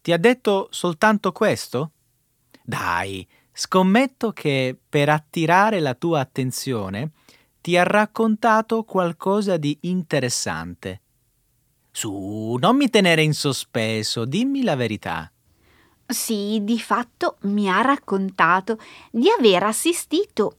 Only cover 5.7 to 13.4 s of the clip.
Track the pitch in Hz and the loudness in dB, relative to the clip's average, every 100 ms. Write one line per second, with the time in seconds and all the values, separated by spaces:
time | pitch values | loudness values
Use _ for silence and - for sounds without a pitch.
5.7 | 208 147 127 170 160 131 - 131 - - | 2 -2 -2 -2 -2 -2 -4 -6 -6 -6
6.7 | 117 95 98 156 - _ _ _ _ - | -6 -4 -6 -8 -10 _ _ _ _ 0
7.7 | 175 175 208 214 - 226 214 233 220 220 | 2 4 2 0 0 0 2 2 2 0
8.7 | 226 220 190 175 160 196 202 202 175 147 | -4 -2 -2 -2 -2 -2 0 0 0 -2
9.7 | 151 170 185 165 151 127 - 107 80 85 | -4 -4 -4 -2 -2 -2 -4 -6 -8 -10
10.7 | 87 98 92 _ _ _ _ _ _ _ | -12 -12 -12 _ _ _ _ _ _ _
11.7 | _ _ - 113 98 98 107 110 123 165 | _ _ -10 -8 -8 -8 -8 -4 0 2
12.7 | 262 277 214 190 160 156 147 | 4 4 4 6 6 4 2